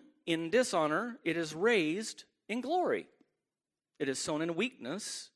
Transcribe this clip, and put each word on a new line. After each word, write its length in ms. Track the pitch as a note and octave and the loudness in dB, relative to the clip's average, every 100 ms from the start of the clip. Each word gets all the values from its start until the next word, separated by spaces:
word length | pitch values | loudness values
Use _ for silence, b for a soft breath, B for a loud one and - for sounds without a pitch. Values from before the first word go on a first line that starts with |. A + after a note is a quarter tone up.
| - _ - | -6 _ -2
in 240 | E3 E3 | -2 2
dishonor. 680 | G#3+ B3 F3+ D3+ D#3 A#3+ A#3+ | 2 4 2 2 2 -2 -4
It 140 | - E3 | -2 0
is 160 | D#3+ | -2
raised 720 | D3+ G#3 A3+ D#3 F3 A3 - - _ - | 0 4 4 2 0 -4 -10 -16 _ -8
in 140 | A3+ | -4
glory. 460 | B3 F4+ D4+ A2 - _ _ _ _ _ _ _ _ - | 0 2 2 0 -2 _ _ _ _ _ _ _ _ -6
It 100 | C3+ | -4
is 100 | B2+ | -2
sown 220 | - D3+ | -2 -2
in 140 | E3 E3 | 0 0
weakness. 760 | D3 - B2 F3+ - - - | -2 -4 -8 -6 -8 -10 -12